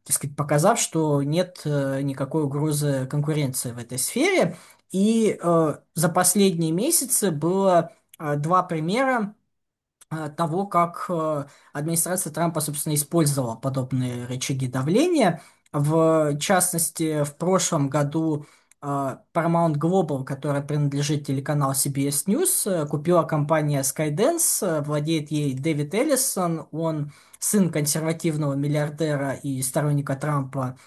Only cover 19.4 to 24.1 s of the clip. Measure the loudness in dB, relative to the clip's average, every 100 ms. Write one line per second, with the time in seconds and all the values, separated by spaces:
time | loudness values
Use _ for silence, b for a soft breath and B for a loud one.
19.4 | 2 2 2 2 2 2 2 -2 -4 -6
20.4 | -2 -2 -2 0 0 0 -2 -2 -2 -4
21.4 | 0 0 0 0 -2 0 -2 -2 0 2
22.4 | 2 0 0 -2 -2 -2 2 2 4 0
23.4 | 2 2 2 0 -2 -2 -2